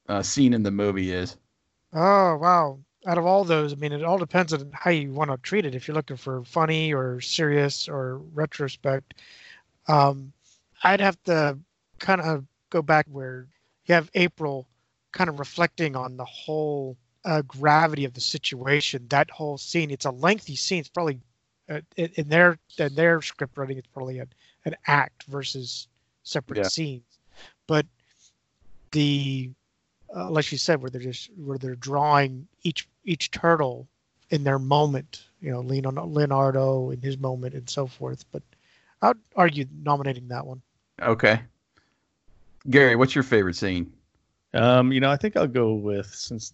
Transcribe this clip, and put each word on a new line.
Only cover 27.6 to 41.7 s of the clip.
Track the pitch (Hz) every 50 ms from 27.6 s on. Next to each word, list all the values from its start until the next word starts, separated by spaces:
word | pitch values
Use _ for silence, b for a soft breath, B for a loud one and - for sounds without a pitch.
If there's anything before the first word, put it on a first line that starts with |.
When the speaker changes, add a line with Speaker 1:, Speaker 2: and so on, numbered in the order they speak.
| _
Speaker 2:
But | - 156 151 147 - _ _ _ _ _ _ _ _ _ _ _ _ _ _ _ - - - _ -
the, | - 151 147 147 143 139 139 135 135 131 127 127 131 _ _ _ _ _ _ _ _ _ _ - -
uh, | 175 180 185
like | 165 156 143
she | - 151 131
said, | - - 165 139
where | 127 131
they're | 127 127
just, | 123 127 120 - - - 214
where | 190 147 139 139 135
they're | 135 131 127
drawing | 123 117 139 139 143 147 151 147 143 139 135 131 127 151 - _ _ -
each, | 180 - - - _ _ _ -
each | 226 165 - - -
turtle | - - - 170 170 156 147 127 123 123 127 - _ _ _ _ _ _ _ -
in | 165 147 139
their | 139 135 135
moment, | 131 135 143 147 151 147 139 131 143 - - - - _ _ _
you | 190 143
know, | 127 123
Leon-, | 123 127 135 135 131 135 131 151 165 170 151
Leonardo | 147 147 139 139 135 139 135 131 135 135 135 135 131 127 131
in | 131 123
his | 123 135 135 135
moment | 135 131 127 127 123 127 139
and | 135 123 123
so | - 143 139 127
forth. | - - 131 127 131 - - _
But | - 143 - _ _ _ _ _ _ _ _ _ _ -
I'd | - 220 247 220 _ _ -
argue | 220 180 170 147 147 135 135 151 151 147
nominating | 147 147 143 143 139 131 123 127 123
that | 123 123 135
one. | 135 127 131 - _ _ _ _ _ _ -
Speaker 1:
Okay. | - 117 113 110 - 107 110 113 117 - _ _ _ _